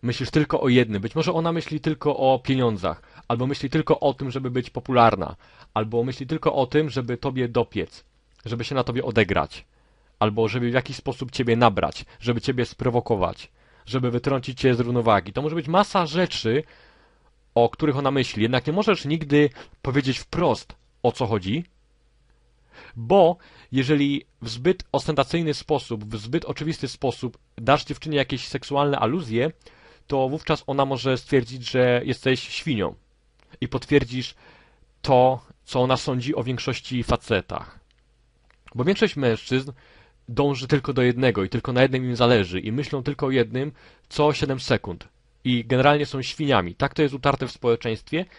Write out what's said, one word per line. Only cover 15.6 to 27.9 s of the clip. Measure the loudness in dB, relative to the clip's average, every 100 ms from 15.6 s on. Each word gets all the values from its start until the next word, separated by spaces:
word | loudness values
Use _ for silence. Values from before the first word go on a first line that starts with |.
| 0
masa | 2 2 0 0
rzeczy, | 0 -2 -2 -2 -2 -2 _ _ _ _ _ _ _ _ 2
o | 2
których | 2 0 0
ona | 0
myśli, | 0 0 0
jednak | 0 0 0
nie |
możesz | 0 0 0 -2
nigdy | -4 2 4 4 0 -20 -10
powiedzieć | -2 0 0 -2
wprost, | -4 -2 0 0 -6 -20 _ _
o | -2
co | 0 0
chodzi, | -2 -2 -4 -6 _ _ _ _ _ _ _ _ _ _ -20 -20 -10
bo | 2 6 6 4 -6 -20 -4
jeżeli | 0 2 4 2 0 -6 _
w | -12
zbyt | -2 0 0 -2
ostentacyjny | -4 0 0 0 0 -2
sposób, | -4 -2 -2 -2 -10 -8
w | -10
zbyt | -6 -4 -4
oczywisty | -6 -6 -6 -8
sposób | -4 -4 -4 -8 -10 _ -6
dasz | 2 2
dziewczynie | 0